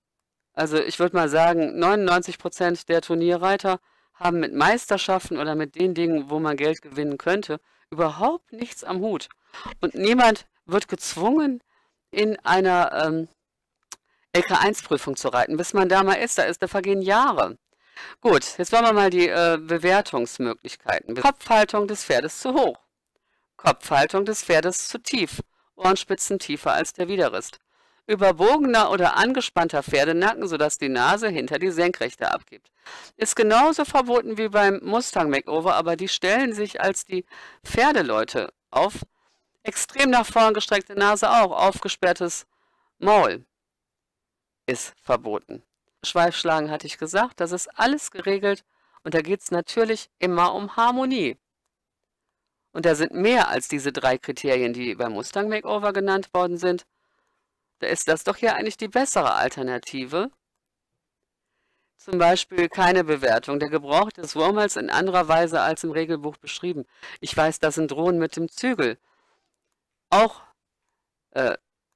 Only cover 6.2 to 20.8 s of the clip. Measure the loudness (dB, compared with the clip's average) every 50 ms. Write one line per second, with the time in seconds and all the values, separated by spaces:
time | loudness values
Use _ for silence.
6.2 | -2 -4 -4 -2 -2 -2 -2 0 0 0 -2 -2 -6 -10 -6 -6 -4 -4 -6 -4
7.2 | -2 -2 -2 -2 -2 -6 -8 -10 -10 _ _ _ _ _ -4 -2 -2 -2 0 0
8.2 | 0 0 0 -2 -8 _ -14 -14 -12 -12 -12 -14 -10 -8 -6 -4 -4 -4 -4 -6
9.2 | -8 -12 -18 _ _ _ -20 -18 -16 -16 -8 -6 -4 -4 -2 0 2 2 4 6
10.2 | 6 4 4 2 -4 _ _ _ _ -4 -2 -2 -2 -2 -6 -8 -8 -8 -6 -2
11.2 | 0 2 2 2 2 0 -2 -6 -10 _ _ _ _ _ _ _ _ _ -4 -2
12.2 | -2 -2 -2 -2 0 2 2 4 4 4 4 4 2 2 0 0 -2 0 -2 -4
13.2 | -6 -8 _ _ _ _ _ _ _ _ _ _ _ _ -20 -20 _ _ _ _
14.2 | _ _ -2 0 0 2 0 2 2 0 0 -2 -4 -4 -4 -4 -2 -6 -8 -6
15.2 | -4 -2 0 0 0 0 -2 -4 -4 -2 0 0 2 4 4 2 4 2 0 0
16.2 | -2 -2 -2 0 0 -2 -2 -4 -6 -4 -4 -4 -2 -2 -2 -2 0 2 2 2
17.2 | 2 2 2 0 -2 -2 -4 -10 _ _ _ _ _ _ _ -20 -20 -20 -14 -2
18.2 | 2 4 4 4 2 0 -4 -6 -4 2 2 4 4 4 4 4 4 4 4 4
19.2 | 2 2 2 2 2 2 2 0 -2 -4 -4 0 2 2 2 2 2 0 -4 -4
20.2 | -4 -4 -6 -6 -6 -6 -6 -6 -10 -14 -16 -8